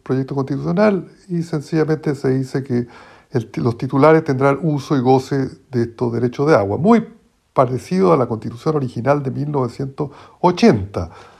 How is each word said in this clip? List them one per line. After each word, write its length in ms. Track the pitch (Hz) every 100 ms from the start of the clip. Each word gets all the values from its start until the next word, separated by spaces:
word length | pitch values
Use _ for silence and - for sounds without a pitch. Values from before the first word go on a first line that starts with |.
proyecto 320 | - 127 135
constitucional 760 | 139 131 139 147 175 214 190 160 - -
y 160 | 175
sencillamente 720 | 165 165 135 160 151 156 -
se 140 | - 135
dice 340 | 131 131 143
que 240 | 131 120 120 - - - _
el 200 | 131 113
ti-, 100 | -
los 160 | 120 113
titulares 460 | 135 135 151 160
tendrán 380 | 160 131 139 139
uso 340 | 165 147 - 143
y 40 |
goce 480 | 123 131 131 139 131 - _
de 100 | 131
estos 300 | 117 - 120
derechos 340 | 117 123 120 143
de 80 |
agua, 220 | 143 101 104
muy 320 | 170 233 220 - _ _ _
parecido 600 | - 135 127 - 185 185
a 40 | 160
la 80 | 117
constitución 500 | 110 110 117 160 151
original 460 | 131 - 120 147
de 80 | 135
mil 200 | 120 147
novecientos 600 | 143 123 - 135 - 147 - - _
ochenta. 680 | 180 180 233 123 92 - 82 - -